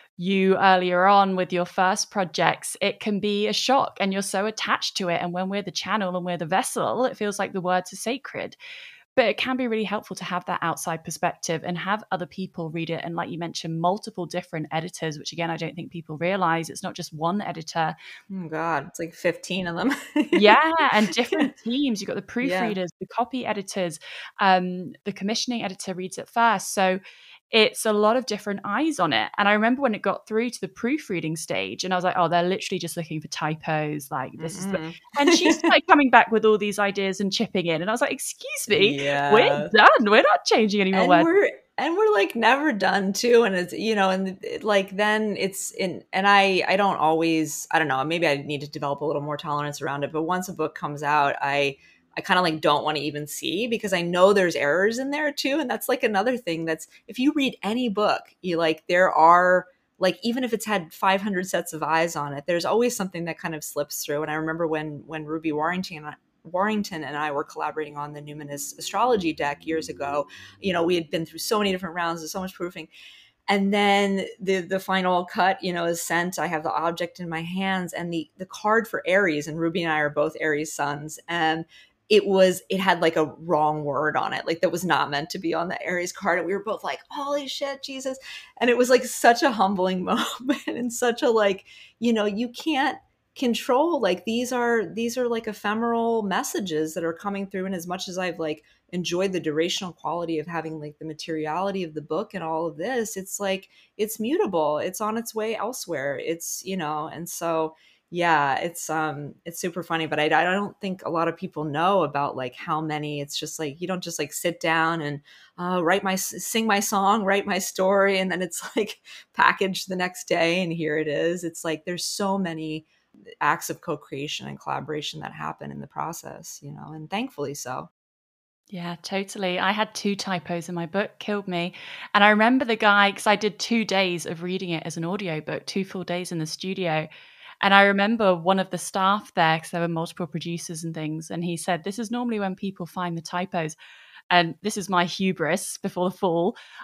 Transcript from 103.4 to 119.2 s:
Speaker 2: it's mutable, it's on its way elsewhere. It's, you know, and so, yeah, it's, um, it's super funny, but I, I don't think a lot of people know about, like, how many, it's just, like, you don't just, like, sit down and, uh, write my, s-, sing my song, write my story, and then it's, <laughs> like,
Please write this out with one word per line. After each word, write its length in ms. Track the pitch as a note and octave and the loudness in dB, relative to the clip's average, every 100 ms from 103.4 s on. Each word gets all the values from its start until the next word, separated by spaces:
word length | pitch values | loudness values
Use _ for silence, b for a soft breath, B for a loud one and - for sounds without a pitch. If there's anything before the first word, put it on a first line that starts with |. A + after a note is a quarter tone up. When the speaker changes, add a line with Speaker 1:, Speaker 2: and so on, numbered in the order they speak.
| G3 F#3+ - b b b | -4 -4 -6 b b b
Speaker 2:
it's 220 | G#3 - | -6 -4
mutable, 600 | A3 D#4+ G#4 F3 D3+ D3+ | -2 0 0 2 2 0
it's 220 | B2 F#3 | -2 -4
on 160 | G#3+ A3 | -4 -4
its 160 | A3+ A3 | -4 -4
way 180 | A3 | -4
elsewhere. 640 | A3 G#3 B3+ - D3 C#3 C3+ | -4 -6 -8 -6 -4 -4 -4
It's, 460 | - E3 - - | -4 -6 -6 -10
you 120 | - F#3+ | -6 -4
know, 300 | D3+ D3+ D#3 | -4 -4 -6
and 220 | C#3+ E3+ | -8 -10
so, 480 | - E3 D#3+ D#3 D#3 b b _ | -6 -2 0 -2 -6 b b _
yeah, 460 | E3+ E3+ D#3 C#3+ C3 | 0 4 4 4 0
it's, 320 | E3+ - - | -2 -6 -6
um, 460 | D#3 D#3 C#3+ C#3+ - | -2 -2 -4 -10 -14
it's 160 | - - | -14 -8
super 240 | F3+ F3 | -6 -6
funny, 220 | E3 E3 D#3+ | -4 -4 -2
but 120 | D3 | 0
I, 60 | |
I 180 | D3+ D#3 | 4 4
don't 380 | E3+ F#3+ G3+ - | 4 0 -2 -6
think 240 | G3 F#3 | -8 -6
a 60 | - | -4
lot 180 | E3 E3 | -2 -2
of 80 | E3 | -2
people 260 | F#3 - | -8 -6
know 400 | D#3 C#3+ F3 G3+ | -4 0 2 4
about, 320 | D3+ C#3+ C#3 | 2 0 -2
like, 220 | - B2+ - | -4 -8 -8
how 240 | - D#3 | -4 -4
many, 400 | D#3 D3+ D3 D3 | -2 -4 -4 -6
it's 180 | C#3+ - | -6 -8
just, 220 | D#3 - | -8 -6
like, 200 | D#3 D3+ | -8 -6
you 60 | F3 | -6
don't 160 | F#3 | -6
just, 160 | F3 E3 | -6 -6
like, 140 | D3+ | -6
sit 260 | - F3 E3+ | -4 -4 -2
down 420 | E3+ E3 D#3+ E3 | 0 2 2 0
and, 200 | D3 C#3+ b b b b | -4 -6 b b b b
uh, 220 | F3+ F3+ | -2 0
write 180 | E3 G3 | 2 2
my, 120 | G3 | 0
s-, 280 | F#3+ - F3+ | -2 -4 -8
sing 220 | - A3+ A3+ | -4 -2 2
my 140 | G3+ | 2
song, 420 | G3+ G3+ G3 A3 | 2 2 4 4
write 240 | F#3+ G3+ G3+ | 2 0 0
my 140 | F3+ | -2
story, 580 | F#3 - F#3+ G3 G3 F#3+ | -2 0 4 6 4 4
and 140 | F#3 | 0
then 100 | F3+ | -2
it's, 260 | F#3 - - | -4 -6 -6
<laughs> 40 | - | -2
like, 220 | G#3 - B B | -2 -4 B B